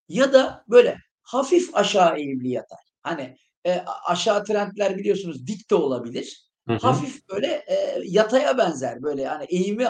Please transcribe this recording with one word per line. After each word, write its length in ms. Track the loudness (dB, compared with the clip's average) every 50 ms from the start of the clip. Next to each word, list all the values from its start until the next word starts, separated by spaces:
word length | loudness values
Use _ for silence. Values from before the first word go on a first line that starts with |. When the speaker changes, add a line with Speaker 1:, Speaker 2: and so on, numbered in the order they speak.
| _ -6
Speaker 1:
ya 240 | -2 0 4 6 6
da 320 | 6 4 2 -2 -10 _ 6
böyle 280 | 8 8 8 6 4 -4 -10 _ _ _
hafif 540 | _ -6 -4 -4 0 2 2 2 2 2 0
aşağı 420 | 0 0 2 4 4 4 4 2 0
eğimli 320 | -4 -6 -6 -6 -4 -4
yatay. 300 | -4 -4 -6 -10 -16 -20 _ _ _ _
Hani, 340 | -10 -8 -8 -8 -8 -12 -16 _ _ _ _ _ -2
e, 80 | -2 -2
a-, 380 | -2 -4 -8 -10 -8 -4 -2
aşağı 320 | -2 0 0 0 0 0 0
trendler 540 | 0 -2 -2 -2 -4 -4 -2 -2 -2 -2 -2
biliyorsunuz 500 | -2 -2 -2 -2 -4 -8 -10 -10 -10 -10
dik 220 | -10 -10 -4 0
de 60 | 0
olabilir. 760 | 0 2 0 -2 -4 -6 -8 -8 -10 -10 -10 -14 -20 _ _ _ _ _ -4
Speaker 2:
Hı 60 | -2
hı. 40 | 0
Speaker 1:
Hafif 520 | 2 2 2 2 0 -6 -10 -14 _ -10
böyle, 180 | -6 -4 -2 -2
e, 540 | -2 -4 -4 -4 -2 -2 -2 -2 -4 -6 -6
yataya 540 | 0 2 2 2 4 2 2 2 2 2 2
benzer 440 | 0 0 0 -4 -6 -6 -6 -6
böyle 260 | -6 -6 -4 -4 -4 -6
hani 180 | -6 -8 -6
eğimi 420 | -4 -2 -2 0 -2 -2 -2 -2